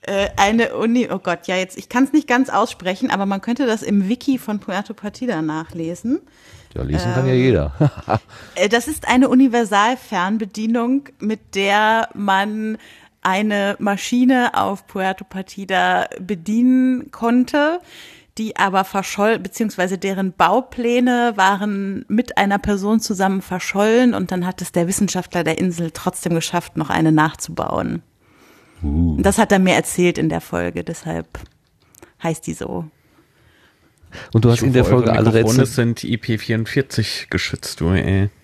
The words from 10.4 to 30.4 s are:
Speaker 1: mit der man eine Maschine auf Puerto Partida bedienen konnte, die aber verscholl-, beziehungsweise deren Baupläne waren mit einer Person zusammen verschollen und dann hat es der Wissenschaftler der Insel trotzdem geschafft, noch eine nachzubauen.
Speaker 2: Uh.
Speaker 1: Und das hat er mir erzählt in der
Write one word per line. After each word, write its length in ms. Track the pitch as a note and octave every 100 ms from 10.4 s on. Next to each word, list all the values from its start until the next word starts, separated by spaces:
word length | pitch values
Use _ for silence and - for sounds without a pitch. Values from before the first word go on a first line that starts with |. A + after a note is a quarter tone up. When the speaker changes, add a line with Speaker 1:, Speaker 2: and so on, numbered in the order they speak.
| G#3 G#3 A3 A#3 A#3 C4+ C#4 _
Speaker 1:
mit 340 | G#3 G#3+ _
der 540 | F#3+ G3 G3+ G#3+ A3+ -
man 640 | - G3+ F#3+ G3+ G#3+ G#3+ A3 - - - _
eine 540 | F#3 F#3+ G#3+ G3+ G3 G3+
Maschine 760 | G3+ G3 - B3 B3+ C4 B3
auf 320 | - G3 G3 _
Puerto 380 | G3+ F#3 F#3+
Partida 840 | - F#3 F#3+ - F#3+ F#3 F3+ F3+ - -
bedienen 920 | F#3 G3 E3 A3 B3 B3+ B3+ B3+ -
konnte, 680 | - A3+ B3 B3 D4+ D4 F4 - - - - _ -
die 180 | A3 -
aber 280 | G3 F#3+
verscholl-, 540 | F#3+ G3+ F#3+ - G#3 A3+
beziehungsweise 600 | F#3 - A3 - F#3 F#3
deren 340 | G3 F#3+ F#3+
Baupläne 1000 | - E3+ G#3+ B3+ - A#3 A#3+ B3 B3 A#3+ G#3
waren 720 | F#3+ G3+ G#3 G3 G3 G3 -
mit 300 | G#3 B3 -
einer 200 | G3+ G3+
Person 420 | G3+ G3+ G3 A3
zusammen 420 | - F#3+ G3 G3
verschollen 720 | - F#3 - G3 G#3 A3+ B3+
und 180 | G3+ F3+
dann 140 | F3+ F3+
hat 160 | F#3
es 100 | F3
der 160 | - E3+
Wissenschaftler 560 | G3 G3+ F#3 F3+ F3
der 140 | D#3+ D#3+
Insel 320 | F#3 E3+ E3
trotzdem 440 | - - - F3+
geschafft, 440 | E3 - F3 - -
noch 100 | D3+
eine 240 | - D#3+
nachzubauen. 880 | D#3 D#3 - - E3 - - - E3+ - _ _ _ _ _ _ _
Speaker 2:
Uh. 340 | D#2 D2 E2+ D#2
Speaker 1:
Und 60 |
das 120 | G3 G3+
hat 160 | G#3+
er 60 | G3+
mir 160 | F#3
erzählt 420 | D#3 - - F3 E3+
in 140 | D#3
der 100 | D#3+